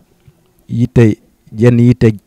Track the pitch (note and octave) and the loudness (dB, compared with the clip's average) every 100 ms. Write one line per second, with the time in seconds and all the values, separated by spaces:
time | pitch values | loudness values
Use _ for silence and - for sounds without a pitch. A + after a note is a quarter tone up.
0 | _ _ _ _ _ _ - A#2 A#2+ - | _ _ _ _ _ _ -12 -6 -4 0
1 | A2+ - _ _ _ A2 A#2+ A#2+ A#2+ B2 | 0 -2 _ _ _ -2 0 2 0 0
2 | A#2 G#2 | -2 -4